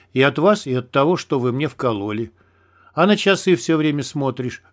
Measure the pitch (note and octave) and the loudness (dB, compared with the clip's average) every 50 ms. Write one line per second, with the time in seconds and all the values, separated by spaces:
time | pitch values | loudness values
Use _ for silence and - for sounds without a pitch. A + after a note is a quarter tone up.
0 | _ _ - B2+ C3+ C#3+ - D3 D#3+ G3+ G#3 G#3 - C#3 B2+ B2+ B2+ - - C#3+ | _ _ 0 2 2 2 2 2 2 2 2 2 0 -4 -4 -4 -4 -2 0 2
1 | C#3 E3 F3+ - - - D3+ C3 A#2+ B2 A#2 C3+ D#3 C#3 - - C#3 B2 A2 G2 | 2 2 2 -2 -2 -4 -2 -2 0 -2 -2 -2 -4 -6 -6 -4 -2 -2 -2 -2
2 | G2 G#2+ G#2+ A2 A#2 - _ _ _ _ _ _ _ _ _ _ _ _ - D3+ | -4 -6 -6 -6 -8 -10 _ _ _ _ _ _ _ _ _ _ _ _ -2 0
3 | F3 G#3 G#3 G3+ - G3+ F#3+ - - F#3+ F3 - - - D#3+ D3+ D#3 D#3 C#3+ D3 | 2 2 2 2 2 2 0 2 2 2 0 2 2 0 0 0 2 0 0 -2
4 | C3+ - - D3 C#3 C3 B2+ C3 B2 A#2+ - - _ _ | -4 -6 -6 -4 -4 -4 -4 -4 -6 -8 -8 -10 _ _